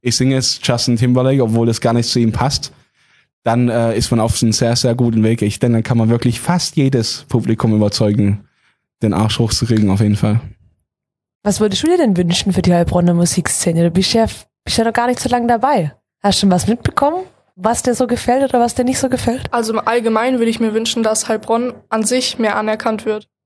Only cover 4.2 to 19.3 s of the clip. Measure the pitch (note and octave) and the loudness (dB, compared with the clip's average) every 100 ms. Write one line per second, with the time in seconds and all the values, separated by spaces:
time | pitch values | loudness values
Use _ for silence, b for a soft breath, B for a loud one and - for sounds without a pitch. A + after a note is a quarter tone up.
4.2 | A2+ - A2+ G#2+ A#2 A#2 B2+ A#2 A#2+ A2+ | 0 0 0 2 0 2 0 2 0 2
5.2 | A2 A2+ - - B2 A#2 A2 A#2+ A2+ A#2 | 2 2 -2 0 0 0 0 0 2 2
6.2 | B2+ A2+ - F3 - - C3+ B2+ A2 - | 0 -2 -2 0 0 0 0 0 -2 -6
7.2 | - A#2+ A2 A2 A2+ G#2+ G#2 - G#2+ G#2+ | -4 -2 0 0 2 2 0 2 0 2
8.2 | G2+ G#2 - _ _ _ _ _ A2 G2 | 0 0 -6 _ _ _ _ _ -2 0
9.2 | G#2+ - A2+ - A2+ A2 G#2 G2 G#2+ G#2 | 0 0 -2 0 0 2 2 2 2 2
10.2 | G#2+ A2+ - - _ _ _ _ _ _ | 0 0 -4 -14 _ _ _ _ _ _
11.2 | _ _ G#3 - G#3+ G3 D#4 F4+ C4 F3+ | _ _ -4 0 0 0 0 2 2 2
12.2 | E3+ F3 G3+ F3 F#3 F3 E3+ F3+ F3 E3+ | 0 0 0 0 2 2 2 2 2 2
13.2 | F3 - - - F3 E3 E3+ E3 F#3 A3+ | 0 -2 -4 -4 -2 0 0 0 0 0
14.2 | A3 - - _ - - A3+ A3+ A#3+ B3 | 0 -4 -18 _ -6 -2 0 0 0 -2
15.2 | A#3 B3 A#3+ A#3 C4 C4 D3+ - _ _ | -2 0 0 0 2 0 -2 -6 _ _
16.2 | G3+ F#3+ G3+ F3+ - A#3+ - - C#4+ F4 | 0 2 2 2 2 -2 -2 0 0 -2
17.2 | F#4+ _ _ - G3+ A#3 B3+ A#3 A#3+ A#3 | -8 _ _ -6 -2 -2 -2 0 0 0
18.2 | - B3+ C4+ B3 A#3 - B3 C4 C4 B3 | 0 0 2 0 0 0 -2 -2 -2 -2
19.2 | A#3 | -2